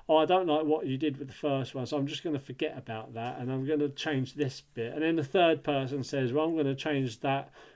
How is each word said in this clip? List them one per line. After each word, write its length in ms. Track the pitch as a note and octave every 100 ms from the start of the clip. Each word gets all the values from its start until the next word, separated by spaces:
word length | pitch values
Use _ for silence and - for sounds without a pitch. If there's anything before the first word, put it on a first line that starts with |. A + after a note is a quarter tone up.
| -
"Oh, 80 | D#3
I 80 | D#3
don't 220 | F#3 F3
like 160 | D3+ D#3
what 200 | D#3 C3+
you 100 | C3
did 200 | D3+ C3+
with 100 | C3+
the 60 |
first 420 | - D3+ C3+ B2 C3+
one, 100 | A#2+
so 120 | D3
I'm 100 | C#3
just 160 | D3
gonna 160 | F3 C#3+
forget 380 | - B2 D#3 C#3+
about 360 | - A2 A2 A2+
that, 220 | A#2+ -
and 140 | B2
I'm 140 | C3 C3+
gonna 240 | D3+ D3
change 460 | C#3 D#3 C#3 C3 D3
this 260 | C#3 -
bit." 320 | - - A#2
And 80 | D3
then 160 | D#3+ E3
the 80 | C#3
third 360 | F#3 E3+ D3+
person 440 | - C#3+ C3 C#3 A#2+
says, 260 | C#3 B2+
"Well, 140 | C#3 D#3+
I'm 100 | D#3+
gonna 180 | C#3
change 460 | C3+ D#3 C#3+ B2+ A2
that, 320 | C#3+ C#3 C#3 - -